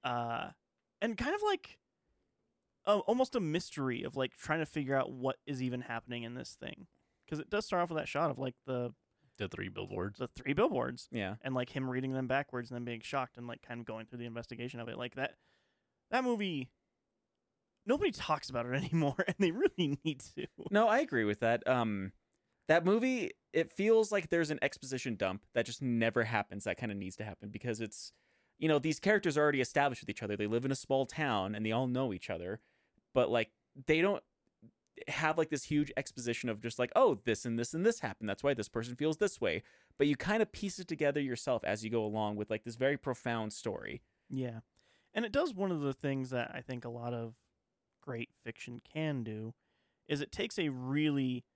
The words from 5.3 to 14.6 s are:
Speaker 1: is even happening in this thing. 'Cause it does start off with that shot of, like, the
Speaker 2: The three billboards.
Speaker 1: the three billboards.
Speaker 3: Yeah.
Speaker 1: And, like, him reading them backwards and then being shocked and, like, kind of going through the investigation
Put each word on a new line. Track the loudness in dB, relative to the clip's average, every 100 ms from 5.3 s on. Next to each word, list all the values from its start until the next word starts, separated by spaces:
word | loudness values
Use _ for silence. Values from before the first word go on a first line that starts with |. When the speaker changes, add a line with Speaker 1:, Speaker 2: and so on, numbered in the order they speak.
| -4 -6
Speaker 1:
is | -4
even | -2 -4
happening | -4 -8 -6 -8
in | -8
this | -10 -12 -12
thing. | -12 -12 -16 _ _ _ _
'Cause | -6
it | -2
does | -2 0
start | 0
off | 2
with | 0
that | -2
shot | 0 0
of, | 0
like, | -4 -6 -4
the | -2 -2 -6 _ _ _ -6
Speaker 2:
The | -6
three | -4 -6
billboards. | -6 -6 -4 -4 -4
Speaker 1:
the | -8
three | -6 -2
billboards. | 2 2 2 -2 -6 -8
Speaker 3:
Yeah. | -4 -4 -4
Speaker 1:
And, | -4
like, | -4 -4
him | -4 -2
reading | -2 -2
them | -2 0
backwards | 0 0 -6 -6
and | -8
then |
being | -8 -8
shocked | -6 -4 -4 -8
and, | -14
like, | -14
kind | -10 -10
of | -8
going | -10 -10
through | -10
the | -8
investigation | -8 -10 -8